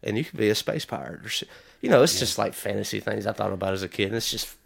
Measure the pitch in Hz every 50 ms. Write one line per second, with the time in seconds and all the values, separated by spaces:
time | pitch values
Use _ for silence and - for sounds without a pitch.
0 | - - 104 110 156 - - - 110 104 107 - - - - 156 - - - -
1 | 69 60 - - - 110 - - - - - - - - - _ - 254 202 127
2 | 131 170 - - 131 117 - - 107 - - - - 104 101 101 101 - - 104
3 | - - 107 107 101 107 107 - 107 101 98 92 95 95 95 95 95 90 - -
4 | 104 98 107 113 110 - - 110 - - - _ _